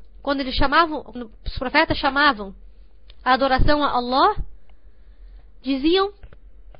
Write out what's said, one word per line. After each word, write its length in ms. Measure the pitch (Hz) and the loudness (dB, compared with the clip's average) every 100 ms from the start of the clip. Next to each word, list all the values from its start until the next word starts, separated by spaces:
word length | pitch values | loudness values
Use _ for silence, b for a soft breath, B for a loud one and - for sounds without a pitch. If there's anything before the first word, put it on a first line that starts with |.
| - - | -20 -10
quando 200 | - 277 | -4 -4
eles 140 | 262 | -2
chamavam, 480 | 247 285 294 330 302 | 0 2 4 2 -2
quando 280 | - 247 226 - - | -10 -14 -14 -14 -10
os 100 | - | -6
profetas 400 | 254 285 320 302 | -2 2 2 0
chamavam 580 | - 269 294 214 196 - - - - - - - | 0 2 2 2 -4 -14 -20 -20 -20 -20 -20 -6
a 80 | - | 0
adoração 500 | 254 269 262 - 294 | 2 4 4 6 6
a 100 | 285 | 2
Allah, 440 | 247 247 262 359 427 - - - - - - - - - - - - | -2 0 2 2 2 -6 -10 -16 -18 -20 -20 -20 -20 -20 -20 -20 -12
diziam, 500 | 254 269 294 370 392 - - - - - - - | -4 -2 2 2 0 -6 -18 -18 -20 -20 -18 -12